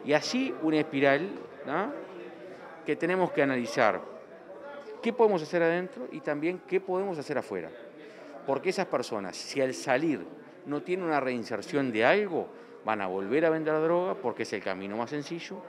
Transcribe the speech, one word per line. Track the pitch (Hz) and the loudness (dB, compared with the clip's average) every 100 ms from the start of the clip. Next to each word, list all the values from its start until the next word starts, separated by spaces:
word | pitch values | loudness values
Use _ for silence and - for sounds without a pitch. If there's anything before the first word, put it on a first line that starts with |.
y | 127 | 4
así | 147 - 254 262 - | 2 4 0 0 0
una | 160 156 | 2 2
espiral, | 151 139 139 139 190 - - - | 2 4 6 6 2 -6 -12 -12
¿no? | - 151 226 285 - - - - - - - - | -4 -2 -2 -6 -12 -14 -14 -14 -16 -16 -16 -10
Que | - 147 | -4 0
tenemos | 165 185 175 | 2 2 2
que | - | 4
analizar | 139 127 117 - 110 92 - - - - - - - - - - | 4 4 0 6 6 4 -4 -14 -18 -20 -16 -14 -12 -14 -14 -4
qué | 233 | -2
podemos | 226 220 185 | 6 6 6
hacer | 151 175 | 2 4
adentro | 165 170 180 - - | 4 4 -2 -8 -10
y | 165 | -6
también | 156 147 160 180 - | -4 0 0 -2 -2
qué | 185 | -2
podemos | 190 185 196 160 | 0 0 0 -4
hacer | 135 131 | -2 -2
afuera. | - 95 80 - - - - - - - - | -2 -6 -6 -12 -16 -16 -18 -16 -16 -10 0
Porque | 135 170 | 0 2
esas | 185 175 | 0 0
personas, | 139 123 110 95 - | 0 0 -4 -4 -8
si | - 135 | -6 0
al | 131 | 0
salir | 120 - 131 165 117 85 - - - - | 0 2 2 4 0 -4 -14 -18 -16 -6
no | 143 | -6
tienen | 165 185 170 | -2 -2 2
una | 151 | 2
reinserción | 131 123 104 107 - 147 131 | 2 -2 -4 -6 -2 0 2
de | 110 | 4
algo, | 120 196 202 151 95 - - - | 6 6 4 -2 -4 -10 -18 -8
van | 107 107 | -2 -2
a | 95 | 0
volver | 95 98 143 | -2 2 4
a | 165 | 4
vender | 160 156 156 | 2 2 2
droga | 160 175 185 | 4 2 0
porque | 190 123 107 | -2 -4 -2
es | 110 | -4
el | 104 | -2
camino | 98 95 98 107 | -2 -4 -4 -4
más | 117 | -4
sencillo | 147 139 170 - 190 | -4 -6 -8 -8 -12